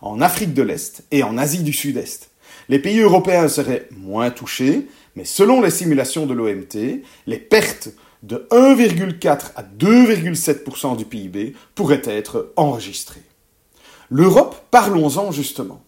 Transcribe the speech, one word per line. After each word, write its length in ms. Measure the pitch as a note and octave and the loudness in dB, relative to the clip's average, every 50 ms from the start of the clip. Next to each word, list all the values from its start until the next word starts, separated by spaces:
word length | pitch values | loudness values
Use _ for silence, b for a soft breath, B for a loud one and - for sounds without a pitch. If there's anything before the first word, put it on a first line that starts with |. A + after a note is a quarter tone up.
en 180 | - G#2 G#2 A2 | -12 -10 -4 0
Afrique 360 | D3 F#3 - - G#3+ F3 C3+ | 0 0 0 0 -4 -2 0
de 80 | C3+ B2+ | 0 0
l'Est 400 | G#2 - - - - - - - _ | -2 -2 -8 -10 -14 -16 -20 -12 _
et 100 | - C#3+ | -2 -2
en 160 | C3 G#2+ A2+ A#2+ | 0 0 -2 -4
Asie 240 | C#3 D3 D3 F3+ | -4 -4 -4 -4
du 120 | E3 D3 D3 | -4 -4 -4
Sud-Est. 580 | - - C#3+ C3 A#2+ - - - - - _ _ b b b b b b b | -4 -6 -6 -6 -6 -8 -10 -14 -18 -18 _ _ b b b b b b b
Les 100 | B2+ C#3 | 0 0
pays 220 | C#3+ F#3 G#3 A3+ | 0 2 2 4
européens 460 | A3 G3+ F3 F#3 F#3 F#3+ F3+ F3 E3 D3 | 4 6 6 4 2 2 2 2 2 2
seraient 400 | - D3 C3+ A#2 B2+ - - - - | 0 -2 -4 -4 -4 -6 -6 -12 -20
moins 360 | G2 F#2+ F#2+ G2 G#2+ A#2+ B2 | -18 -14 -8 -4 -2 -4 -4
touchés, 560 | A#2+ - - - - - B2+ C3+ D#3+ B3+ C#4 B B B B B B | -4 -8 -14 -12 -6 -2 0 0 0 0 -2 B B B B B B
mais 100 | - - | -14 -12
selon 360 | - - - G3 A3 C4 C4 | -10 0 2 4 4 4 4
les 80 | A3+ F3+ | 2 2
simulations 560 | D#3+ - F3 E3 D3+ C3+ B2+ - - E3 D#3 | 0 -2 -2 0 0 0 0 -2 -4 -6 -4
de 80 | C#3 B2+ | -4 -4
l'O 140 | A#2+ A2+ G#2+ | -2 -2 -4
M 180 | G2+ G2 F#2+ | -4 -6 -10
T, 380 | - - G#2+ G#2+ B2+ E3+ C#4 B B B B B - | -12 -8 -6 -6 -6 -6 -8 B B B B B -10
les 100 | - - | -10 -10
pertes 520 | - _ - A3 - - - - - - - b b b b b - | -2 _ 2 2 2 0 -6 -10 -16 -18 -18 b b b b b -14
de 240 | G#2+ A3+ B3 - - | -10 -10 -10 -4 4
un 240 | A3+ A#3+ C4 C4+ C4+ | 6 6 8 8 6
virgule 460 | A3+ A#3+ G#3 E3+ E3+ G3 F#3+ E3 E3+ | 6 4 2 2 0 -4 -4 -6 -4
quatre 320 | - E3 D3 C#3 - - - | 0 0 0 0 -4 -14 -16
à 60 | - | -18
deux 460 | G#2+ F#2+ G2 G#2 C3+ G3 A3+ B3 B3 A3 | -18 -18 -6 -2 2 4 6 6 6 4
virgule 280 | A3+ F3+ D#3+ F3 E3+ | 2 -2 -2 -6 -6
sept 280 | D#3+ - E3 C#3+ C#3 - | -6 -4 -4 -4 -4 -6
pour 160 | C#3 C3 - | -14 -14 -8
cent 160 | - C#3 B2 | -6 -6 -6
du 100 | A2 G#2+ | -6 -8
P 120 | G#2+ - A2 | -12 -12 -14
I 100 | F#2+ F#2+ | -14 -10
B 100 | F#2 G2+ G#2 A#2+ b b b b b | -8 -8 -8 -8 b b b b b
pourraient 260 | - G3+ - C#3+ - - | -4 0 2 2 0 0
être 480 | B2 G#2 G#2 G#2 - - A#2 - - - | -4 -6 -6 -6 -6 -8 -8 -8 -6 -2
enregistrées. 680 | - D#3 D3 B2+ A#2 G2+ G2 G2 - - - - E2 _ _ _ _ _ _ _ _ _ _ b b b b b b b b | -2 0 0 -2 -6 -10 -12 -12 -14 -14 -14 -18 -20 _ _ _ _ _ _ _ _ _ _ b b b b b b b b
L'Europe, 460 | B2+ C3+ E3+ F#3+ - A#3+ F4 - - - - _ | 2 4 4 6 6 6 4 4 -2 -16 -10 _
parlons-en 600 | - B3 G#3+ G#3 G3 E3+ D#3 D3 C3+ F#3+ G3+ G3+ | 4 4 4 4 0 2 2 0 0 -2 -4 -4
justement. 520 | D#3+ C#3+ C#3+ - - - - F#2+ F#2+ - _ | -6 -6 -8 -8 -8 -10 -12 -12 -12 -18 _